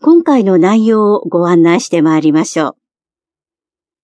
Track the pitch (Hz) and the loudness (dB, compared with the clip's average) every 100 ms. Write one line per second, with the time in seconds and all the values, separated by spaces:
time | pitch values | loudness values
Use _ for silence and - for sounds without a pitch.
0 | 302 339 330 269 196 185 180 226 220 220 | 0 2 2 0 0 0 2 0 0 0
1 | 208 208 - 175 175 175 165 175 - 170 | 0 -2 -2 -2 0 2 2 0 -2 -2
2 | 160 156 151 156 160 165 147 - _ _ | 0 0 0 0 -2 -6 -6 -10 _ _
3 | _ _ _ _ _ _ _ _ _ _ | _ _ _ _ _ _ _ _ _ _